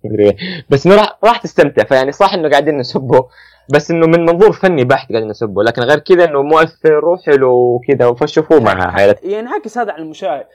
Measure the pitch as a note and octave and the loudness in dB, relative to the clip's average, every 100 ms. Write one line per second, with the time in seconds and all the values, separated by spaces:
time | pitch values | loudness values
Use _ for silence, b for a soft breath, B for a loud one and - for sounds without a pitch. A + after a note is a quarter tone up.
0 | G#2+ G#2+ G#2 G2+ F#3 F3 - C#3 E3+ G3+ | -8 0 2 0 -6 -12 -2 0 4 4
1 | G#3+ - G#3 A#3 E3 - D3 B2+ G#2 C3 | 2 0 0 0 -4 -2 0 0 0 0
2 | C3+ C#3 G3 F3+ D#3 C#3+ D3 D3 B2 - | -2 0 0 0 -2 0 0 -4 -6 -8
3 | C3 B2+ B2+ b b b - C#3+ D#3 E3+ | 0 0 0 b b b -4 -2 -2 0
4 | E3 E3+ E3+ E3+ G#3+ E3 F#3+ E3 B2 C3+ | 2 2 0 4 2 2 0 0 0 -2
5 | - A2 A2 G#2 A2 G2 A2 A#2 A#2+ D3 | -2 -6 -6 -6 -6 -2 -2 -2 0 -2
6 | - F3+ E3+ C#3+ C#3+ D#3 D#3+ - D#3+ D3+ | 2 2 2 0 0 0 0 -2 0 0
7 | D3+ F3+ - C#3+ C3 B2 B2 A#2+ B2 C#3 | 0 -2 0 2 2 2 0 -2 -2 0
8 | A#2+ B2 D3+ - D#3 D#3+ A2 F#2 F2+ F2+ | 0 0 -2 -2 2 2 2 0 -2 2
9 | G2+ G#2 F3+ G#3 A#3+ G#4 G#4 B3 A3 D3+ | 2 0 -4 -8 -8 -10 -8 -8 -8 -10
10 | D#3+ D#3 D3 D3 - | -16 -10 -8 -8 -12